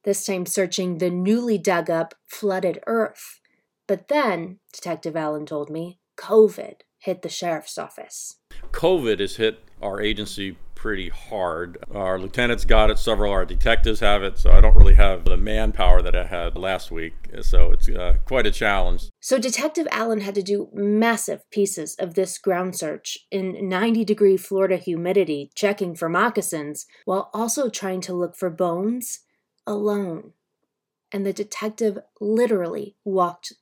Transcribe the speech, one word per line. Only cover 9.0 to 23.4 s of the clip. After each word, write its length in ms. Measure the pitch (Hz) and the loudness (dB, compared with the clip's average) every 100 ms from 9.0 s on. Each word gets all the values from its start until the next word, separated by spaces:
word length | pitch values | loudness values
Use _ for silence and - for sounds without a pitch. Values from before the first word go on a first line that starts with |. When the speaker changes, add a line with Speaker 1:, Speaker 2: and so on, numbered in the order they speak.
| 120 98 | -2 -4
Speaker 2:
has 180 | 101 - | -6 -4
hit 280 | 110 - - - | -6 -6 -14 -14
our 180 | 104 98 | -12 -6
agency 560 | 104 104 101 - 98 - - | -6 -6 -8 -10 -12 -14 -16
pretty 340 | - 113 98 87 | -10 -8 -8 -8
hard. 720 | - - 107 90 82 87 - - | -12 -10 -8 -6 -6 -10 -14 -14
Our 260 | 104 95 95 | -8 -6 -6
lieutenants 460 | 92 123 120 117 | -6 -4 -4 0
got 260 | - 113 107 | 2 4 4
it, 80 | 107 | 2
several 340 | - 104 104 | 0 0 0
of 20 | |
our 120 | 95 92 | 0 -2
detectives 540 | - - 113 113 107 | 0 2 4 2 2
have 220 | 104 104 | 2 2
it, 160 | 98 - | 0 2
so 120 | - | 10
I 100 | - | 10
don't 160 | 107 - | 12 12
really 180 | - | 12
have 300 | - 101 92 | 12 8 6
the 120 | - 90 | 4 4
manpower 640 | 104 107 110 - 92 90 | 4 0 0 2 4 6
that 120 | 87 | 4
I 120 | 90 90 | 0 -2
had 300 | 90 85 87 | -6 -6 -6
last 340 | 92 90 - | -6 -6 -8
week, 240 | 85 80 - - - | -10 -10 -10 -10 -2
so 320 | - 110 - | 4 8 8
it's, 160 | - - | 8 6
uh, 300 | 92 90 - - | 4 2 2 2
quite 200 | 131 104 | 0 0
a 40 | |
challenge. 580 | - 110 98 90 87 - - | 0 0 0 2 0 -4 -12
Speaker 1:
So 200 | - 254 | -4 -2
Detective 500 | 247 226 302 311 302 | -2 -4 -4 -4 -6
Allen 300 | 220 226 214 | -4 -4 -4
had 140 | 196 | -6
to 80 | 202 | -6
do 260 | 185 202 - | -4 -6 -6
massive 720 | - 202 214 233 220 - 147 _ | -6 -2 0 0 -2 -6 -12 _
pieces 460 | - 196 - 147 - | -4 -4 -6 -12 -10
of 160 | 180 | -8
this 240 | 170 190 - | -6 -6 -6
ground 380 | - 180 185 180 | -4 -4 -6 -8
search 420 | 156 139 - - _ | -10 -10 -14 -16 _
in 380 | 196 | -10